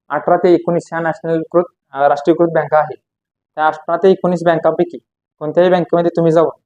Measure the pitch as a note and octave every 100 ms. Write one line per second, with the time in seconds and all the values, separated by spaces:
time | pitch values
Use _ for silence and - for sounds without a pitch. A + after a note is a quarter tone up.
0 | _ D3 D#3 F3 F#3 E3+ F3 E3+ - E3
1 | E3 D#3 E3 E3 D#3+ E3+ F3+ _ _ C3+
2 | C#3+ C#3+ - E3 E3+ D#3+ D3 D3+ D3 -
3 | _ _ _ _ _ - D#3 D3+ - E3+
4 | F#3+ F#3 F3+ F3 E3+ D#3+ D#3+ D#3+ E3+ -
5 | - _ _ _ D3+ D3+ F3+ F3+ D#3+ E3+
6 | E3+ - E3 D#3+ D3+ -